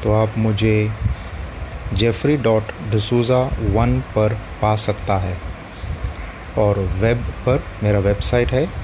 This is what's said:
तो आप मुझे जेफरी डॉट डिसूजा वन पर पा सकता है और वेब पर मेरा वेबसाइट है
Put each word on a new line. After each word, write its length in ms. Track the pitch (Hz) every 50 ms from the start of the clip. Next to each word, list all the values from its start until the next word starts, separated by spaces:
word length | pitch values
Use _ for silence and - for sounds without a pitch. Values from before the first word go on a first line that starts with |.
| -
तो 100 | 110 107
आप 200 | 110 110 107 107
मुझे 540 | 110 110 110 107 104 110 110 107 107 107 107 110 - - - - - - - - - - - - - - - - - - - -
जेफरी 440 | 98 110 117 107 - - 139 151
डॉट 260 | 147 120 117 110 110 107 - - - - 110
डिसूजा 500 | 104 107 101 - 120 120 120 113 127 127 127 135 - -
वन 380 | 113 - 98 110 117 123 127 127
पर 340 | 127 - - 110 107 110 110 107 - - - -
पा 140 | - 107 110
सकता 420 | 104 - - 101 - - - 101
है 200 | 95 92 92 90 87 - - - - - - - - - - - - - - - - - - - - - - -
और 220 | - 107 104 101 98
वेब 380 | 95 90 - 95 104 113 120
पर 460 | 120 - - - - - 127 127 151 - - - - 107
मेरा 160 | 104 104 101
वेबसाइट 520 | 95 98 101 - - - - 123 120 -
है 180 | 123 127 151 196 - -